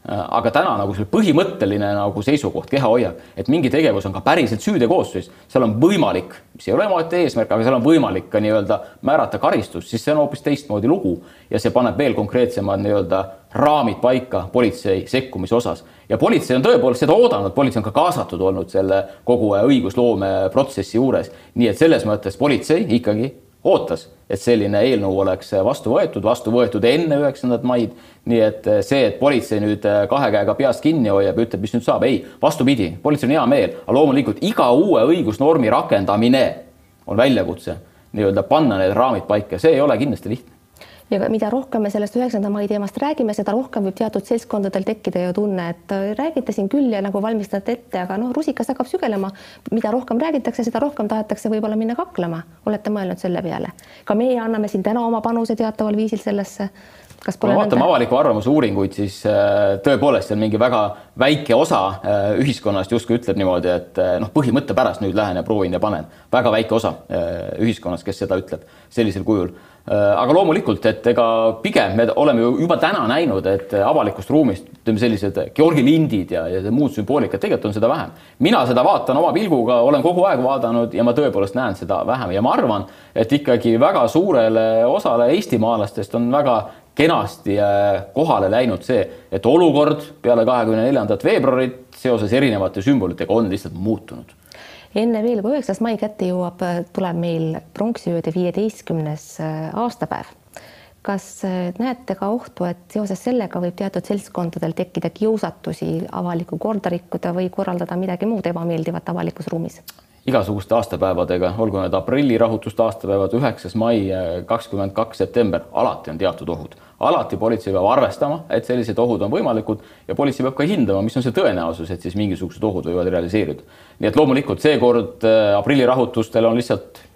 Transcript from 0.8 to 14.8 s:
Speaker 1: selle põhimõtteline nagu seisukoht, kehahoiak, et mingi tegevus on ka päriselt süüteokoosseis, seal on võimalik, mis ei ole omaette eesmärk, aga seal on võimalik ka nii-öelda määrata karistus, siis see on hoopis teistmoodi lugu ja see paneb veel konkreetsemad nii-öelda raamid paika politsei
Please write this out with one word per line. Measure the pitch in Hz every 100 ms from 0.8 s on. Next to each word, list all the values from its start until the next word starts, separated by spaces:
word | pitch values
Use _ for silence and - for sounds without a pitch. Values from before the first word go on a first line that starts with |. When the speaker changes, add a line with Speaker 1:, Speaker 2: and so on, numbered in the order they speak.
| 101 95
Speaker 1:
selle | 107
põhimõtteline | 202 202 147 190 - 101 104 104
nagu | 104 101 101 107
seisukoht, | 143 98 - -
kehahoiak, | 139 123 120 101 - - -
et | -
mingi | 160 131
tegevus | 139 156 101 98
on | 95
ka | 135
päriselt | 170 113 110 -
süüteokoosseis, | 190 117 180 101 95 - - -
seal | 131 117
on | 107
võimalik, | 160 196 113 92 90 - _ -
mis | -
ei |
ole | 131 208
omaette | 180 160 175
eesmärk, | 156 120 107
aga | 104 113
seal | 131
on | 127
võimalik | 160 113 92 -
ka | 107
nii-öelda | 107 107 98 104 - - 123
määrata | 151 113 104
karistus, | 151 185 101 85 -
siis | 113
see | - 151
on |
hoopis | 143 -
teistmoodi | 151 143 - 104 113
lugu | 190 98 82 - - -
ja | 120
see | 117 127
paneb | 120 92
veel | 143 107
konkreetsemad | 104 127 120 - 98 98
nii-öelda | 101 104 90 92 95 - _
raamid | - 147 151 117 95
paika | 123 131 - 95 90
politsei | 123 113 -